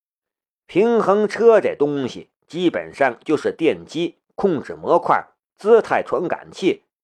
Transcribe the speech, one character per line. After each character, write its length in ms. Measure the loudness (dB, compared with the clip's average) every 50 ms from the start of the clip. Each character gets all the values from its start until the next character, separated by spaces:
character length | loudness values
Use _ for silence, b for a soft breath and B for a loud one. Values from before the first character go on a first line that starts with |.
| _ _ _ _ _ _ _ _ _ _ _ _ _
平 340 | -4 0 0 2 2 2 0
衡 260 | 2 0 0 0 0
车 340 | -2 -2 2 4 6 6 6
这 140 | 4 2 0
东 320 | 0 -2 -2 -2 -4 -6
西 240 | -8 -10 -12 -18 _ _ _ _
基 240 | -12 -6 -2 -2 -2
本 240 | -2 -4 -8 -8 -4
上 240 | -2 -2 -2 -2 -4 -4
就 120 | -2 -2
是 140 | -2 -2 -4
电 340 | -4 -2 0 -2 -2 -2 -6
机、 360 | -10 -6 -6 -6 -6 -8 _ _ _ _
控 260 | -2 -2 -2 -2 -2
制 140 | -6 -10 -14
模 240 | -8 -2 0 0 2
块、 320 | 2 0 0 -2 -2 -8 _ _ _ _ _
姿 260 | -4 2 4 4 4
态 220 | 4 2 -2 -2 -2
传 240 | -2 -4 -4 -4 -4
感 240 | -6 -8 -10 -14
器、 320 | -10 -4 -2 -2 -2 -2 _ _ _ _